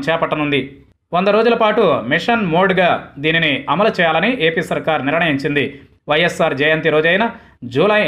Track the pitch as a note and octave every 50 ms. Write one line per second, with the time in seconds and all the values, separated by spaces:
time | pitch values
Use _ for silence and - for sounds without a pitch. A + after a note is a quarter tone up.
0 | C#3 D#3+ D#3+ E3 E3 C#3+ D#3 D3+ D3+ D3 C#3+ C#3 C3+ C#3 - - - _ _ _
1 | _ _ - E3+ F#3 G3+ G3+ G#3+ A3+ A#3+ A#3 A3+ A3+ G#3+ G#3 A#3+ A3 F3 C#3 A#2
2 | G#2+ A#2 D3 E3+ - - A#3 A3 G#3 F3 D#3 E3+ F#3+ F#3+ F#3 F3 F#3 E3 C3 G#2
3 | - - - C#3+ C#3+ D#3 D#3+ E3 E3 D#3 C#3 B2 - - C#3 E3 G#3 A3+ G#3+ -
4 | F3 D#3+ D#3+ D#3+ F3+ A3+ B3+ - D#3+ E3 E3 F#3 D#3 - - C#3+ C#3 D#3+ D#3 D3
5 | C3 C#3 D3+ E3+ F3 E3 C#3+ C3+ C#3 D#3 C#3+ C#3+ B2+ G#2+ - - - - _ _
6 | _ - D3 D#3+ F3 E3+ E3+ - F3 D#3+ D3 C3 D3 D#3 D#3+ D#3 D3 D#3+ D3+ D#3
7 | D#3 E3 F3 G3 A3+ A3+ - - - - _ _ - A#2 A2+ C3 E3+ G#3 G#3+ G#3+
8 | G#3